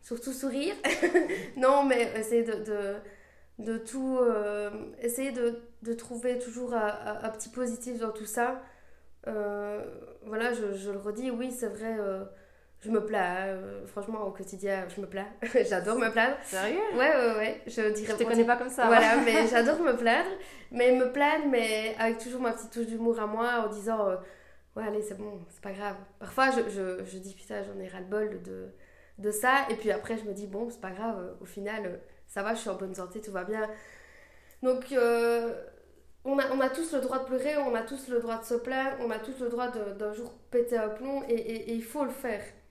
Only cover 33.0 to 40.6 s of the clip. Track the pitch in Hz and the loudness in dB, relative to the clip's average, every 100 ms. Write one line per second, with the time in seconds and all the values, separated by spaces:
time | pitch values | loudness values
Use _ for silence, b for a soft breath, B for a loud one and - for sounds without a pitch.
33 | 180 214 214 190 180 220 214 214 B B | -8 -10 -8 -6 -4 -2 -2 -4 B B
34 | B B B B B B 254 254 254 262 | B B B B B B 2 2 2 4
35 | 240 233 233 233 233 233 - - - - | 4 6 4 4 0 -4 -10 -18 -20 -20
36 | - - 262 269 269 262 262 262 330 285 | -20 -12 0 2 2 2 2 0 -2 0
37 | 254 262 262 254 262 302 269 226 233 277 | 0 -2 0 0 2 0 2 0 -2 -8
38 | - 247 233 226 - 233 240 262 269 262 | -2 -2 0 -4 -2 -2 0 0 0 -2
39 | 240 220 220 254 240 240 247 226 208 202 | -4 -4 -6 -6 -4 -2 -2 -2 -6 -4
40 | 208 214 240 - - 247 | -6 -6 -10 -14 -2 0